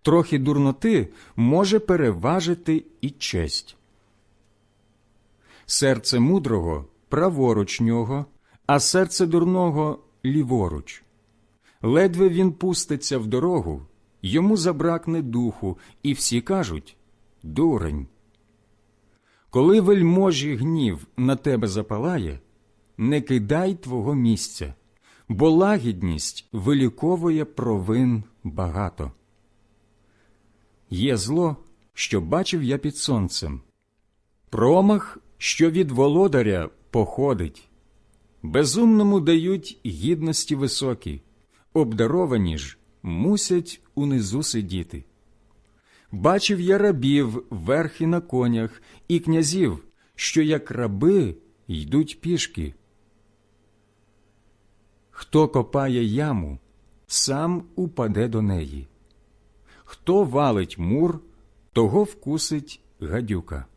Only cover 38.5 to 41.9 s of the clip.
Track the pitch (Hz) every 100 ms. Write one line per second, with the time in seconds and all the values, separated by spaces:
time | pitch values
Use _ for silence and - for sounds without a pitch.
38.5 | 113 147 180 233 214 208 202 156 165 170
39.5 | 196 - - 123 78 117 170 160 151 -
40.5 | 147 135 - 135 120 - 69 _ _ _
41.5 | _ _ 160 131